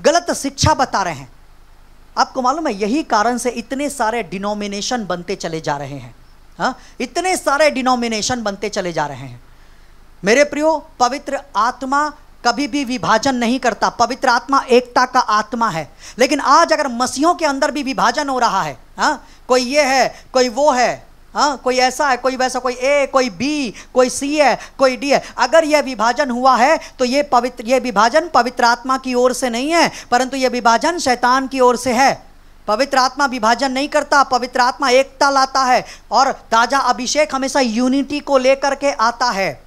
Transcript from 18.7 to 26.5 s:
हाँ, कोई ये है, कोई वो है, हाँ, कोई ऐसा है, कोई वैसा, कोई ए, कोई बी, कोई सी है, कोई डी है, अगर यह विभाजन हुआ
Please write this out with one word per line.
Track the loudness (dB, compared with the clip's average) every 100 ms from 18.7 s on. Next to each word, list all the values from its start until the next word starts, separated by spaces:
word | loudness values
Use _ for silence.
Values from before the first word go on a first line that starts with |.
| -8 -16 -2
हाँ, | -2 -2 -8 -20 0
कोई | 0
ये | 2 0
है, | 2 2 2 -2 -4
कोई | 0 0
वो | 2 2
है, | 4 0 -2 -12 -20 -10
हाँ, | 0 0 0
कोई | -2 2
ऐसा | 0 0 0
है, | 0
कोई | -2 -2
वैसा, | -2 -2
कोई | -4
ए, | -4 0 0 0
कोई | -2 -6
बी, | -4 -6 -4 -6 -10 -4
कोई | 0 0
सी | -2 -4 2
है, | 2 2 -6 0
कोई | 0 0
डी | 0
है, | 0 0 -2
अगर | 0 2
यह | 2 0
विभाजन | 0 -2 -2 0 -2
हुआ | 0 2